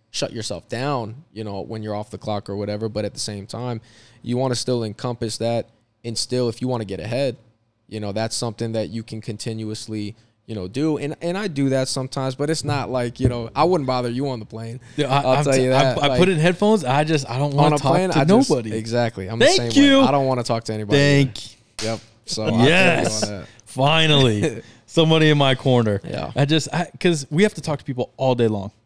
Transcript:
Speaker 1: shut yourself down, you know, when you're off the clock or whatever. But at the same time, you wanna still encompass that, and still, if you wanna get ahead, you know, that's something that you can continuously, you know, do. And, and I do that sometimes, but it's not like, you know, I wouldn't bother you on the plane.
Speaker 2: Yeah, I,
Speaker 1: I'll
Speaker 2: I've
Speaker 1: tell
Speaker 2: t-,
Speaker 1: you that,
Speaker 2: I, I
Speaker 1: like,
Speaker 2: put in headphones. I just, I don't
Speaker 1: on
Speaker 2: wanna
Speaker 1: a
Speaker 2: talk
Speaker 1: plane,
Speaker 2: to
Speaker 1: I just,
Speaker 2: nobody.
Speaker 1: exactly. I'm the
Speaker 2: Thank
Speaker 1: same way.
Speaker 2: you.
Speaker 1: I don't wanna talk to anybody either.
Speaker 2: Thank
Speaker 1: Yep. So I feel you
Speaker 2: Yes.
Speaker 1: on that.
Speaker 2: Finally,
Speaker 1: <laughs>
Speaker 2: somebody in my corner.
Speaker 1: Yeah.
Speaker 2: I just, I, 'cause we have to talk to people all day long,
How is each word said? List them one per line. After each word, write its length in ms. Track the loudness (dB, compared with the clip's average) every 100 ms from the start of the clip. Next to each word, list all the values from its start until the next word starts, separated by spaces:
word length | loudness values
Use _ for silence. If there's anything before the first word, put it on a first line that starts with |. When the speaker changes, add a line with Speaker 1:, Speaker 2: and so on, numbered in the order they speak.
| _
Speaker 1:
shut 220 | -8 -6
yourself 360 | -6 -8 -10 -10
down, 560 | -6 -4 -4 -6 -12 -16
you 120 | -12
know, 180 | -10 -10
when 200 | -10 -10
you're 120 | -8
off 160 | -8 -8
the 80 | -10
clock 320 | -6 -6 -6
or 60 | -8
whatever. 320 | -6 -6 -6
But 140 | -6 -6
at 80 |
the 60 | -6
same 260 | -8 -10 -12
time, 340 | -8 -8 -8 -10 _ _ _
you 140 | -6 -2
wanna 180 | -2
still 300 | -2 -2 -4
encompass 540 | -4 -6 -8 -6 -8 -4
that, 300 | -2 -2 -6 _ _ _
and 120 | -10 -8
still, 300 | -4 -2 -2
if 100 | -2
you 80 | -4
wanna 160 | -4
get 160 | -4 -8
ahead, 360 | -6 -4 -4 -6 _ _ _ _ _
you 120 | -8
know, 120 | -6
that's 240 | -4 -4 -4
something 360 | -6 -6 -4
that 180 | -4 -4
you 120 | -8
can 180 | -10 -12
continuously, 920 | -12 -10 -8 -8 -8 -10 -8 -8 -8 -12 _ _ -12
you 80 |
know, 140 | -10 -8
do. 300 | -4 -2 -2
And, 180 | -4 -6
and 160 | -6 -4
I 100 | -4
do 220 | -2 0
that 180 | 0 -2
sometimes, 460 | -4 -6 -6 -6
but 160 | -4 -4
it's 140 | -4
not 260 | -4 -4 -4
like, 280 | -4 -4 -2
you 120 | -2
know, 180 | -2 -4 0
I 80 |
wouldn't 220 | 2 2 0
bother 240 | -2 -2
you 180 | -4 -4
on 120 | -6
the 40 |
plane. 340 | -10 -12 -12 -14 -10 -4
Speaker 2:
Yeah, 100 | 0
I, 140 | 2
Speaker 1:
I'll 60 | 4
Speaker 2:
I've 140 | 2 4
Speaker 1:
tell 80 |
Speaker 2:
t-, 80 | 4
Speaker 1:
you 80 | 4
that, 260 | 4 4 2
Speaker 2:
I, 80 |
I 40 | 2
Speaker 1:
like, 100 | 4
Speaker 2:
put 100 | 4
in 100 | 4
headphones. 460 | 2 4 2 2
I 180 | 2 0
just, 240 | 2 0 -2
I 80 | -2
don't 140 | 0
Speaker 1:
on 40 | 4
Speaker 2:
wanna 200 | 4 4
Speaker 1:
a 20 |
Speaker 2:
talk 140 | 2
Speaker 1:
plane, 180 | 2 2
Speaker 2:
to 80 | 2
Speaker 1:
I 60 | 4
just, 240 | 4 4
Speaker 2:
nobody. 220 | 0 -2 -6
Speaker 1:
exactly. 500 | -2 0 0 -2 -8
I'm 100 | 2
the 80 | 4
Speaker 2:
Thank 260 | 4 2
Speaker 1:
same 100 | 6
way. 60 | 6
Speaker 2:
you. 120 | 6
Speaker 1:
I 80 | 6
don't 160 | 4 2
wanna 160 | 0
talk 220 | 0 -2
to 100 | -2
anybody 240 | -6 0 4
either. 320 | 6 4 2
Speaker 2:
Thank 240 | -2 -16 -20 _ -8
Speaker 1:
Yep. 180 | -6 -6 -10 _ -10
So 180 | -6
I 60 | -2
feel 80 | 4
you 40 | 6
Speaker 2:
Yes. 560 | 6 4 2 0 -2
Speaker 1:
on 40 | -6 -8
that. 80 | -14 -20
Speaker 2:
Finally, 960 | -10 0 2 4 4 4 4 4 0 -4 -12
Speaker 1:
<laughs> 120 | -20 _
Speaker 2:
somebody 440 | 2 4 6 6
in 60 | 6
my 160 | 4
corner. 460 | 2 4 4 4 0
Speaker 1:
Yeah. 260 | -4 -8 -4 -2
Speaker 2:
I 80 |
just, 240 | 2 0 0
I, 160 | -4 -6 -2
'cause 260 | 0 0 -2
we 120 | 2
have 120 | 2
to 60 | 0
talk 180 | -6 -6
to 40 |
people 280 | -6 -6 -6 -2
all 180 | 0
day 120 | 2 2
long, 220 | 0 -6 -14